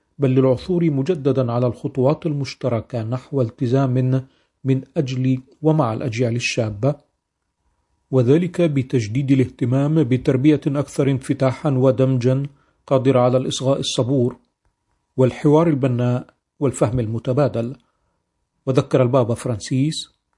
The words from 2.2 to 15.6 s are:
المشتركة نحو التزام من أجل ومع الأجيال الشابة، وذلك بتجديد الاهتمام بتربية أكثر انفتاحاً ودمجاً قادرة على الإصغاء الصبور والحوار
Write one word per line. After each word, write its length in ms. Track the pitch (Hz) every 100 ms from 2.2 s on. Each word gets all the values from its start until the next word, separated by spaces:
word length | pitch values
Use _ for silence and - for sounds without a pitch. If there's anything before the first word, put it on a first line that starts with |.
| 165
المشتركة 760 | 143 131 - 127 113 - 120
نحو 380 | 110 127 - 139
التزام 840 | 113 - 123 135 135 127 127 131 131 _ _ _
من 180 | 131 135 - 175
أجل 420 | 131 127 131 131 - _
ومع 300 | 156 156 120
الأجيال 440 | 107 127 110 120 120
الشابة، 580 | - - 110 101 135 151 _ _ _ _ _ _ _ _ _ _ -
وذلك 520 | 131 117 156 180 175
بتجديد 680 | 170 139 127 131 104 120 135
الاهتمام 640 | 135 123 - 120 135 143
بتربية 640 | 160 127 127 151 123 151 143 151
أكثر 440 | 139 139 - 139
انفتاحاً 600 | 135 - 135 131 127 151
ودمجاً 720 | 131 131 123 131 131 123 131 139 _ _ _ -
قادرة 340 | 135 123 131
على 160 | 123 127
الإصغاء 440 | 143 - 127 139
الصبور 560 | - - 120 139 120 - _ _ _ _ _ _ _ -
والحوار 500 | 127 - 151 151